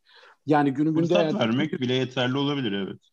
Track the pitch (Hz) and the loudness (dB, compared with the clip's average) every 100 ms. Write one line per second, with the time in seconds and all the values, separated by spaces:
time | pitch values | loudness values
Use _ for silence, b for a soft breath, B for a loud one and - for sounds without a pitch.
0 | b b b b 139 147 143 131 156 160 | b b b b 0 2 2 0 0 0
1 | 165 175 156 - 113 127 151 127 123 131 | 2 2 2 0 0 0 -2 -2 -2 0
2 | 127 131 123 139 143 143 117 101 95 - | -2 -2 -2 0 -2 -2 -2 -4 -6 -10
3 | _ | _